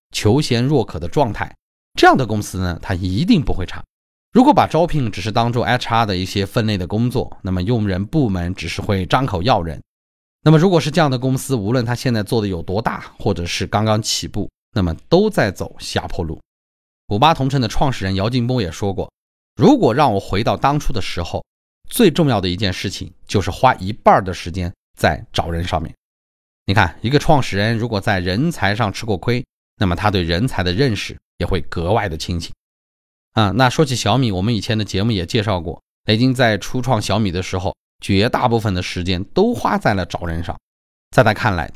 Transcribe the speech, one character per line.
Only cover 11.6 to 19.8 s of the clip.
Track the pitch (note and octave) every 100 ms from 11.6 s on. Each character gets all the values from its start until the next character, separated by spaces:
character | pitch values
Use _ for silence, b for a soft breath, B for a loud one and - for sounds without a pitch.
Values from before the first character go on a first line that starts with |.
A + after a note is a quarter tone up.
| G2
论 | C3
它 | A#2
现 | A#2+ C3
在 | A2
做 | G2+ A#2
的 | G#2
有 | E2+
多 | E2 G2
大， | D2+ - - -
或 | A2
者 | G2
是 | - - F#2+
刚 | G#2
刚 | A2 G#2+
起 | - - E2
步， | G#2+ F#2+ _ _
那 | G#2+
么 | F2 D#2+ -
都 | E3+ G#3+
在 | - G#2+
走 | - E2 -
下 | - - -
坡 | -
路。 | D#2+ - _ _ _ _ _ _ -
五 | G2+
八 | D3+
同 | E3 C#3
城 | C3+
的 | A2+
创 | - C#3+
始 | A2
人 | F#2+
姚 | F#2+ A2
劲 | B2+
波 | A#2 B2+
也 | E2+
说 | - G2+
过 | F#2 - _ _ _ _
，“如 | - F#3
果 | C#4+